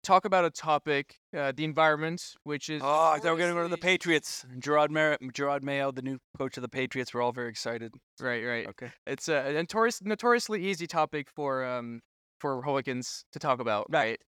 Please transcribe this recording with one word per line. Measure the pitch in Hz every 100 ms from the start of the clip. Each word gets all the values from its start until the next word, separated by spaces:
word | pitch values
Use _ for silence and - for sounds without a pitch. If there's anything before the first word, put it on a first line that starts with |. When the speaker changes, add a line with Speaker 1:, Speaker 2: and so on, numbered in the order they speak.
Speaker 1:
talk | - 190
about | 202 185
a | 170
topic, | - 160 147 156 139 143 _ _ 160
uh, | 139
the | 131
environment, | 156 151 156 151 160 175 - -
which | 147 147 -
is | 151
Speaker 2:
Oh, | 139 151 160
I | 151
thought |
we | 165
were | 165
gonna | 175
go | 170
to | 170
the | 170
Speaker 1:
notoriously |
Speaker 2:
Patriots. | 175 180 170 156 - - 127 127
Gerard | 131 151 151
Mar-, | 156 156 147 127
Gerard | 123 143 143
Mayo, | 139 139 139
the | 131
new | 131 131 _ -
coach | 135 -
of |
the | 123
Patriots. | 131 131 131 123
We're | 120
all | 120
very | 123 120
excited. | 107 120 117 113 - _ _
Speaker 1:
Right, | 131 120
right. | 120 117 -
Speaker 2:
Okay. | - 120 - -
Speaker 1:
It's | 135 -
a, | 147 135
a |
notorious-, | 147 170 214 226 -
notoriously | 190 214 240 240 - 214
easy | 185 175 165
topic | 170 156 151 135
for, | - 143 131
um, | 127 123 117 117 _ _ _ _
for | 147 131
Republicans | 139 135 131 123 127 - _
to | -
talk | 151 127
about, | 117 104 -
Speaker 2:
Right. | 156 113 110